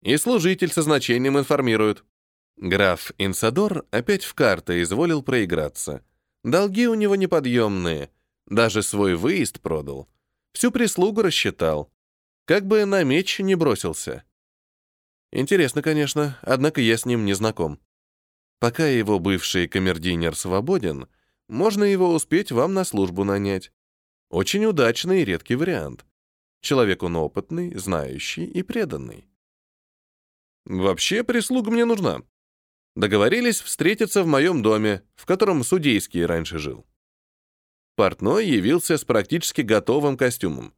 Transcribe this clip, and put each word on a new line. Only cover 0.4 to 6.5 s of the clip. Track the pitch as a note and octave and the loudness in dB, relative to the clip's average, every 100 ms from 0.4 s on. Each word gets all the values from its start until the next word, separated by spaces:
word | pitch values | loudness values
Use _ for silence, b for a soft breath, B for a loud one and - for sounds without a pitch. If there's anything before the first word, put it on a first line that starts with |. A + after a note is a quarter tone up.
| E3+ F#3 F3+ | 2 0 -2
со | E3+ | 0
значением | D3+ D3 - A#2+ C3 C#3 | 0 0 2 0 2 0
информирует. | C#3 D3 C3 A2 G#2+ G2+ _ _ _ _ _ _ | 2 0 2 2 2 0 _ _ _ _ _ _
Граф | F#2 G2 G2 E2+ - - | -2 2 2 2 -6 -4
Инсадор | G2 F#2 A2 C3+ G#3 F3 - | -4 0 0 0 -2 -2 -4
опять | G#2+ B2+ G2+ | -4 0 -2
в | - | -4
карты | - B2+ F2+ - F2 | 0 2 2 -2 -2
изволил | E2+ G2+ E3+ D#3 | 0 0 0 -2
проиграться. | C#3 C3 F#2+ E2+ D2 - - C#2 _ _ _ _ | 0 0 0 -2 -4 -6 -10 -10 _ _ _ _
Долги | - | 0